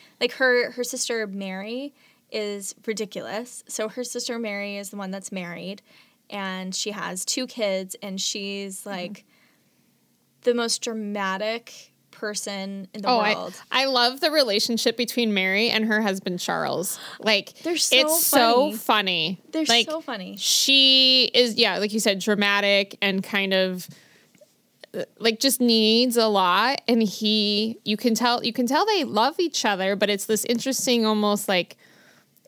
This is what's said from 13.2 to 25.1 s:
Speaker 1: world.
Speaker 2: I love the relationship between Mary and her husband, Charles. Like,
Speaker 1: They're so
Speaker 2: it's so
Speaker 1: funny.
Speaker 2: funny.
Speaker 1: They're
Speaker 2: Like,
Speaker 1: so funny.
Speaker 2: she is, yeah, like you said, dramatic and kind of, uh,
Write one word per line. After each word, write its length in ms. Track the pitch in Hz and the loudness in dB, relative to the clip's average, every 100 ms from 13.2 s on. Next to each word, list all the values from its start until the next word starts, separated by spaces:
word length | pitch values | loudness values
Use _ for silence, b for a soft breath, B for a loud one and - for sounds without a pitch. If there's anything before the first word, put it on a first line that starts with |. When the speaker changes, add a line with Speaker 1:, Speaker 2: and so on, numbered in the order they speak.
| 208 | 2
Speaker 1:
world. 200 | 202 180 - - | 0 -4 -14 -4
Speaker 2:
I 140 | 247 269 | 0 2
love 340 | 254 240 269 | 2 2 2
the 100 | 330 | 2
relationship 680 | 302 254 202 - 233 247 226 | 2 2 2 0 0 0 0
between 360 | 233 - 226 | -2 0 2
Mary 380 | 202 190 196 233 | 2 2 2 2
and 140 | 220 220 | 2 2
her 160 | 214 | 2
husband, 380 | 220 190 196 175 | 2 0 -4 -4
Charles. 580 | - 170 147 135 190 - B B | -2 -2 -2 -2 -4 -8 B B
Like, 340 | 208 202 - - | 0 0 0 -8
Speaker 1:
They're 140 | 320 339 | -4 -2
so 200 | - 254 | 4 4
Speaker 2:
it's 300 | 294 330 - | 4 2 4
so 460 | 277 233 240 302 | 4 6 4 2
Speaker 1:
funny. 40 | 220 | 0
Speaker 2:
funny. 640 | - 220 190 175 160 190 - | 0 2 2 0 -2 -6 -6
Speaker 1:
They're 140 | 320 | -2
Speaker 2:
Like, 220 | 311 233 226 | 2 2 2
Speaker 1:
so 120 | 320 | -4
funny. 360 | 320 226 185 202 | -8 -10 -10 -6
Speaker 2:
she 960 | - - - 269 269 262 262 262 247 | -2 2 4 6 6 6 6 4 4
is, 200 | - 247 220 | 2 2 2
yeah, 220 | 220 180 | 2 2
like 140 | 202 | -2
you 80 | 214 | 0
said, 180 | 214 190 | 0 0
dramatic 760 | 214 208 202 202 202 202 196 - | 0 2 2 2 4 2 0 -2
and 220 | 202 190 | 0 0
kind 300 | 190 202 196 | -2 -2 2
of, 340 | 190 190 185 - B B B B B _ _ _ _ - | 2 0 -2 -10 B B B B B _ _ _ _ -14
uh, 100 | 190 - | -10 -10